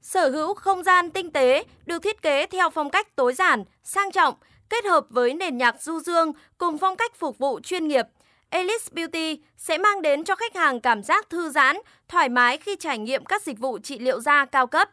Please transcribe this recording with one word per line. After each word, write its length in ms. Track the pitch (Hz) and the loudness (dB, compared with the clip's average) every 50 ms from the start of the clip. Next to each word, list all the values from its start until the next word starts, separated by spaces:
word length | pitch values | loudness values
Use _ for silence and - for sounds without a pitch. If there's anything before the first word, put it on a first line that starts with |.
Sở 280 | _ - - 381 339 269 | _ -2 0 2 2 2
hữu 240 | 254 311 302 330 403 | 2 0 -4 -4 -4
không 300 | 403 - 381 392 359 339 | -4 0 -2 0 0 4
gian 280 | 381 359 359 349 349 | 4 4 4 4 2
tinh 200 | - 381 370 339 | -4 -8 -8 -4
tế, 320 | _ 302 262 247 262 302 - _ _ _ _ | _ 2 4 4 4 2 0 _ _ _ _
được 180 | - 339 339 - | -8 -8 -4 -4
thiết 180 | 392 427 _ | -6 -6 _
kế 240 | - 320 285 277 311 | -2 0 0 0 0
theo 240 | - - 370 359 320 | -2 0 0 0 0
phong 200 | - 320 302 285 | 0 -4 -6 -2
cách 260 | - 381 427 _ _ | -2 -2 -2 _ _
tối 180 | - 262 247 254 | 0 0 0 2
giản, 300 | - 381 349 277 220 190 _ _ _ _ | 2 2 2 2 2 -2 _ _ _ _
sang 280 | - - 392 403 392 | -4 -2 -2 -2 0
trọng, 240 | 370 381 330 277 233 _ _ _ _ _ _ _ | 2 2 2 2 2 _ _ _ _ _ _ _
kết 160 | - 466 466 | -6 -4 0
hợp 200 | 415 349 311 - _ | 2 2 2 2 _
với 240 | 226 247 247 240 269 | -2 0 0 0 0
nền 240 | 330 381 349 262 | -2 -4 -4 -4
nhạc 240 | 240 254 240 233 - | 0 0 0 0 0
du 180 | - 302 330 320 | -8 -8 -8 -6
dương 320 | 311 349 339 339 330 311 294 - _ _ _ | -6 0 2 2 2 2 -2 -10 _ _ _
cùng 200 | _ 349 349 320 | _ -4 -4 -2
phong 180 | 302 359 381 381 | 0 -2 -2 0
cách 200 | 370 453 466 _ | 0 -4 -4 _
phục 220 | - 339 330 - | -6 -6 -6 -4
vụ 220 | _ 262 277 247 - | _ -2 -2 -2 -4
chuyên 280 | - - 359 359 320 | -6 -6 -6 -4 -2
nghiệp. 180 | 302 294 254 226 _ _ _ _ _ _ _ _ _ | 0 0 0 0 _ _ _ _ _ _ _ _ _
Alice 360 | - 339 370 359 440 453 - - | -2 -2 0 0 -2 -4 -4 -8
Beauty 480 | - 339 330 330 330 330 320 320 311 302 _ _ _ | -6 -8 -8 -6 -6 -6 -4 -4 -6 -8 _ _ _
sẽ 200 | _ - - 320 | _ -4 -4 -2
mang 240 | 311 381 427 403 392 | 2 2 2 2 2
đến 220 | 320 302 285 285 330 | 2 0 0 0 0
cho 120 | - 381 | -2 -2
khách 200 | - 453 466 - | -2 -2 -8 -2
hàng 240 | 381 330 294 262 240 | 0 0 0 0 0
cảm 240 | - 247 226 208 196 | 0 0 0 0 0
giác 260 | - 330 403 427 _ | 0 0 0 0 _
thư 200 | - 339 339 320 | -6 -6 -6 -2
giãn, 280 | 262 302 269 262 302 392 480 _ _ _ _ | 2 2 2 4 2 0 -6 _ _ _ _
thoải 220 | _ - 349 311 262 | _ 0 2 2 2
mái 280 | 240 254 247 240 262 | 4 4 4 4 2
khi 180 | 302 - 403 403 | 0 -4 -8 -8
trải 220 | - - 320 269 | -6 -4 -6 -6
nghiệm 280 | 220 214 226 262 269 269 | -4 -4 -4 -4 -4 -2
các 180 | - 370 427 - | -4 -4 -4 -4
dịch 160 | 320 254 202 | -8 -8 -6
vụ 200 | 233 269 233 - | -6 -6 -6 -6
trị 200 | - - 285 214 | -10 -12 -12 -4
liệu 200 | 240 254 - 220 | -2 -2 -2 0
da 260 | 233 294 285 294 277 | 2 2 4 4 2
cao 220 | 269 - 269 254 | 2 2 0 0
cấp. 220 | 247 - 311 392 415 | 2 2 0 0 0